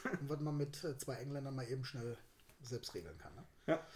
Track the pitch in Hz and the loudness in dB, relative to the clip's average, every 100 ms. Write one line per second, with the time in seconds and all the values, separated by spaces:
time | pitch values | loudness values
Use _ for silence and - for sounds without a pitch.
0 | - 175 143 147 151 147 143 - 170 131 | 0 0 2 2 4 4 2 2 0 0
1 | - 127 135 143 135 135 117 131 127 123 | 0 0 0 0 0 0 0 0 0 0
2 | 117 117 - - - - 123 117 - - | 0 -2 -8 -20 -20 -14 -4 -2 -2 -4
3 | 82 80 - - - - - 165 - | -6 -8 -10 -12 -14 -4 4 4 2